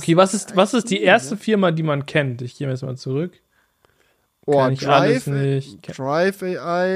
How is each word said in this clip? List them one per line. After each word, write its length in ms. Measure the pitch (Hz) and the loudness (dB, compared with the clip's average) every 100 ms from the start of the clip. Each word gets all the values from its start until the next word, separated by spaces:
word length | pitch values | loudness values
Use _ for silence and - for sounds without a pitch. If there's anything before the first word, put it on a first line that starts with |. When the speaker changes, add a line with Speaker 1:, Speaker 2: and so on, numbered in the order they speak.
Speaker 1:
Okay, 140 | 147 165 | 2 4
was 180 | 190 208 | 4 2
ist, 200 | - 185 | -2 0
was 200 | 190 247 | 2 0
ist 160 | 226 | 0
die 60 | 202 | 0
Speaker 2:
eigentlich 100 | 202 | 4
Speaker 1:
erste 220 | 214 135 | 2 2
Speaker 2:
nie, 60 | 202 | -8
ne? 40 | |
Speaker 1:
Firma, 280 | - 214 185 | -2 2 2
die 120 | 160 | 0
man 220 | 156 143 139 | -2 -4 -2
kennt? 380 | 160 139 120 | -2 -2 -4
Ich 140 | 123 - | -10 -8
gehe 120 | 143 | -6
jetzt 140 | 131 | -6
mal 120 | 135 127 | -8 -10
zurück. 340 | - 131 175 - _ _ _ _ _ _ _ _ _ _ - | -6 -6 -6 -10 _ _ _ _ _ _ _ _ _ _ 0
Speaker 2:
Oh, 160 | 143 | 2
Speaker 1:
Kenn 100 | 131 | 2
ich 140 | 135 139 | 0 2
alles 380 | 139 185 254 190 | 4 4 2 -2
Speaker 2:
Drive, 80 | |
Speaker 1:
nicht. 480 | 139 139 139 135 101 | -2 -2 -2 -6 -14
Ke- 120 | - | -16
Speaker 2:
Drive 500 | - 135 151 185 196 | -10 -4 0 0 -2
A 420 | 185 175 147 175 185 | -6 -8 -4 -2 -2